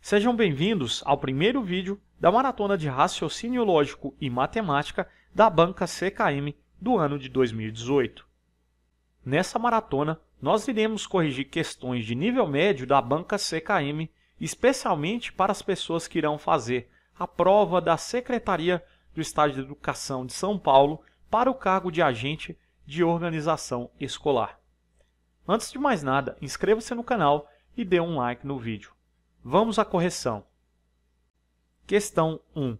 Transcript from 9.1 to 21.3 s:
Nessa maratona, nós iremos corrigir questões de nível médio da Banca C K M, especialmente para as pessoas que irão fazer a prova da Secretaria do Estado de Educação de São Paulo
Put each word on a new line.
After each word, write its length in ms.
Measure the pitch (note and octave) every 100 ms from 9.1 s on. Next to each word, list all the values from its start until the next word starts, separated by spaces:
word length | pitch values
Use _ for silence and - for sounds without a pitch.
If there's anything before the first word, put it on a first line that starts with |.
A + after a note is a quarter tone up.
| _ -
Nessa 320 | C#3+ F#3 B3
maratona, 640 | A#3 A3+ G#3+ C3+ D3+ D#3+ _ _
nós 280 | C3 G#3 G#3
iremos 400 | G#3+ A3 G#3+ -
corrigir 420 | F#3+ D#3+ B2+ C#3
questões 560 | - D3+ - B2+ B2 A2
de 80 |
nível 320 | A#2+ F#3 B3+ F#3+
médio 400 | C#3 F#3 D#3 B2+
da 160 | C#3
Banca 380 | B2 D3 F3+ G3+
C 200 | - D#3+
K 220 | D#3+ G3
M, 260 | C#3+ D3+ D#3+ _ _ _
especialmente 920 | D#3+ - A#3+ C4 B3 E3+ D3+ A#3 -
para 180 | - F#3+
as 120 | G3
pessoas 440 | - F#3 - E3 E3
que 120 | E3+
irão 180 | D3+ D3
fazer 500 | - D#3+ A#2 B2 A#2+ _ _ _
a 80 | F3+
prova 560 | - F3 G3+ F#3+ F3+
da 160 | E3+ D#3+
Secretaria 880 | - A#3+ A#3+ A#3+ A3 F3+ E3 F3+ - _ _
do 80 | -
Estado 340 | D#3 - D3+
de 80 | C3
Educação 640 | C3+ C#3+ - C3+ - C3
de 100 | B2+
São 260 | - F#3 G#3
Paulo 420 | D3+ C3+ C#3+ D#3 _ _ _